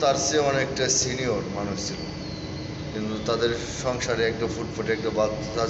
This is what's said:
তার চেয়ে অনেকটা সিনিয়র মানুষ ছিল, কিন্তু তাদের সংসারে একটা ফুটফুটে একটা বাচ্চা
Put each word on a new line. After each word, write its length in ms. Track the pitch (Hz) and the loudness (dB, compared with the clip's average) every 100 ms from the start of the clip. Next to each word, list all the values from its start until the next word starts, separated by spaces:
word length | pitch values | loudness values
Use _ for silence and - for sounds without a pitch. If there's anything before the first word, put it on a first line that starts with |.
তার 140 | 143 139 135 | 4 4 4
চেয়ে 120 | 151 | 4
অনেকটা 460 | 143 135 127 131 127 | 4 4 2 2 2
সিনিয়র 540 | - 127 127 127 104 92 | 2 2 0 0 0 0
মানুষ 340 | 98 101 92 - | -2 -2 -2 -4
ছিল, 80 | - - - - - - - - - - | -4 -6 -8 -8 -8 -8 -8 -8 -8 -6
কিন্তু 200 | 107 107 107 110 | -4 -4 -2 0
তাদের 240 | 113 117 117 - - | 2 2 0 -4 -4
সংসারে 420 | 131 123 127 113 113 | -2 0 0 2 2
একটা 200 | 110 113 | 0 -2
ফুটফুটে 460 | - 107 110 110 | -2 -4 -2 0
একটা 180 | 110 113 | 0 0
বাচ্চা 560 | 104 107 135 - 117 | 2 2 0 -4 0